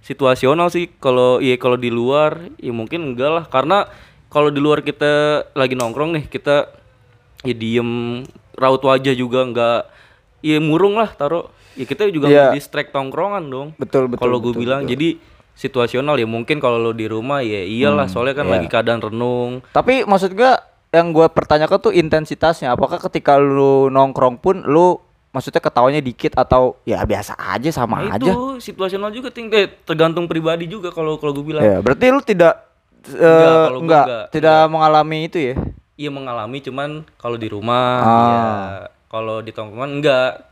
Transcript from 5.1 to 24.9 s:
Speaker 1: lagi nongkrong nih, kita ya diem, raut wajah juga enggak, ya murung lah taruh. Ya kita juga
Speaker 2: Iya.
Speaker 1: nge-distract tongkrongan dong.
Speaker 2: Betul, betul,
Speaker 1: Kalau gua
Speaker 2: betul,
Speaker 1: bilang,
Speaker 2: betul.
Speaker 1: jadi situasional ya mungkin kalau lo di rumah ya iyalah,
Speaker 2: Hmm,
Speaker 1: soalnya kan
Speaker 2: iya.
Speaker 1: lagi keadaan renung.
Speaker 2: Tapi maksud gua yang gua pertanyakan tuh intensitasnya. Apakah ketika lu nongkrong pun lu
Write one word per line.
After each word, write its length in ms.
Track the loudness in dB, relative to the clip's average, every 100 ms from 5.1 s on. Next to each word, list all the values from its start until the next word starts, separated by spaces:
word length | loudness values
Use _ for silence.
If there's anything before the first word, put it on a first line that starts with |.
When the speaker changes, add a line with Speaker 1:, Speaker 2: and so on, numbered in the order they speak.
| 0 0 -2 -4
Speaker 1:
lagi 220 | -2 -2
nongkrong 380 | -2 -4 -4 -4
nih, 120 | -4 -8
kita 420 | -8 0 0 -2 -14 _ _ _ _ _ -10
ya 120 | -8
diem, 680 | -6 -2 -2 -2 -4 -6 -10 -12 -20 _
raut 260 | -2 0 2
wajah 340 | 2 2 0
juga 260 | -2 -2 -2
enggak, 380 | -2 0 0 0 -4 _ _ _ _ _
ya 180 | -2 0
murung 360 | 0 2 2
lah 140 | 0 -4
taruh. 360 | -4 -4 -4 -8 _ _
Ya 100 | -14
kita 240 | -8 -2 -2
juga 180 | 0
Speaker 2:
Iya. 100 | 4 6 6
Speaker 1:
nge-distract 420 | 2 -6 -8 -6
tongkrongan 540 | -6 -6 -6 -6 -6
dong. 220 | -8 -10 -12
Speaker 2:
Betul, 320 | -12 -2 0 0
betul, 140 | -2
Speaker 1:
Kalau 160 | -2 -2
gua 120 | -2
Speaker 2:
betul, 100 | -4
Speaker 1:
bilang, 220 | -4 -4
Speaker 2:
betul. 120 | -4
Speaker 1:
jadi 160 | -2 -2 -4 _ _ _
situasional 600 | _ -4 -2 0 -2 0
ya 100 | -2
mungkin 320 | -2 -4 -4 -2
kalau 200 | 0 0
lo 140 | -2
di 140 | -4
rumah 340 | -6 -6 -4 -4
ya 220 | -4 -6
iyalah, 420 | -6 -2 0 0
Speaker 2:
Hmm, 100 | -2
Speaker 1:
soalnya 200 | -2 -4
kan 120 | -2
Speaker 2:
iya. 80 | -2
Speaker 1:
lagi 120 | -2
keadaan 360 | 0 -2 0 -2
renung. 500 | -4 -4 -4 -4 -6 -8 -2
Speaker 2:
Tapi 340 | 0 2 0
maksud 280 | 2 2 0
gua 260 | 2 2 2 _ _ _
yang 220 | 2 2
gua 160 | 4 4
pertanyakan 500 | 2 0 0 2 0
tuh 100 | 2
intensitasnya. 800 | 2 2 -2 -2 -2 -2 0 -2
Apakah 260 | -2 -2 -2
ketika 340 | -6 -2 4
lu 520 | 4 4 2 4 4 4
nongkrong 500 | 4 2 2 0 2
pun 240 | -2 -2
lu 360 | 2 4 4